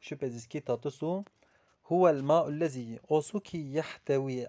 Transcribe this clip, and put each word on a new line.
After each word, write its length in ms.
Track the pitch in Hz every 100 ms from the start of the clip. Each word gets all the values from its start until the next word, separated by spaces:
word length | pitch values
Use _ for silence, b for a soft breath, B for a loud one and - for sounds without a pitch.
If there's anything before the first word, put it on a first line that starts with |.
şüphesiz 460 | - 147 135 117 113
ki 140 | 151
tatlı 300 | - 117 147
su. 340 | - 101 185 202 b b b b b
Huvel 380 | - 175 180 143
ma'ul 400 | 139 160 147 151
lezi, 400 | 165 131 117 113 -
o 140 | 151
su 180 | 147 208
ki 180 | - 170
yahtevi 880 | 143 147 156 - - 135 135 127